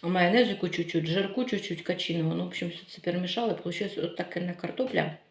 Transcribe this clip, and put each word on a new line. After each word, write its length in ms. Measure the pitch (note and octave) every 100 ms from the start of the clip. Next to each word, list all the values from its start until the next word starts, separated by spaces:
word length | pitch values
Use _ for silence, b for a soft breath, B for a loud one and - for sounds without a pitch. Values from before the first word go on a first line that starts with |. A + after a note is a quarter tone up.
майонезику 680 | E3+ F#3 F3 A3+ A3+ G3 F3+
чуть-чуть, 360 | - - E3+ D#3+
жирку 400 | F3+ F#3+ - B3
чуть-чуть 360 | G3+ - E3
качиного. 540 | - F3+ - E3+ D#3+ E3+
Ну, 80 |
в 40 | F3+
общем, 220 | - F3
все 140 | - -
це 140 | -
перемішала, 520 | - F3 F3+ A3+ A#3
получилось 440 | F3+ - E3+ G3+ -
от 180 | E3 -
таке 260 | F3+ F3
на 120 | F3+
картопля. 640 | F3 - - B3+ F3+ D3+ D#3 _